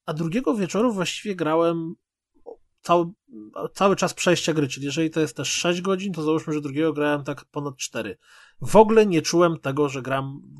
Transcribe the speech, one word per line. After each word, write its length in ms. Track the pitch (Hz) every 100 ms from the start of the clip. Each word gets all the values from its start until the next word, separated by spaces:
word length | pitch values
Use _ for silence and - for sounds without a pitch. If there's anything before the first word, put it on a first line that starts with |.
| -
a 60 |
drugiego 400 | 156 165 220 -
wieczoru 380 | 220 175 190 247
właściwie 440 | 196 160 - 208 180
grałem 580 | 156 165 170 165 165 - _ _ _ _ - - _ _
cały, 240 | - 175 170 - _ 110 107 - -
cały 220 | - 196 185
czas 180 | 180
przejścia 380 | - 180 170 -
gry, 160 | 156 135
czyli 180 | 135 143
jeżeli 240 | 143 160
to 100 | 165
jest 160 | 151 -
też 120 | 131
sześć 320 | - 175 175
godzin, 320 | 190 190 196
to 100 | 160
załóżmy, 300 | 156 160 156
że 80 | 151
drugiego 320 | 147 139 160
grałem 320 | 147 147 147
tak 200 | 139 139
ponad 320 | - 147 143 131
cztery. 420 | - 117 107 - _ - - -
W 160 | 123 208
ogóle 300 | 214 220 208
nie 160 | 160
czułem 360 | - 170 175 160
tego, 300 | 139 135 143
że 140 | 131
gram 380 | 123 135 139 143 -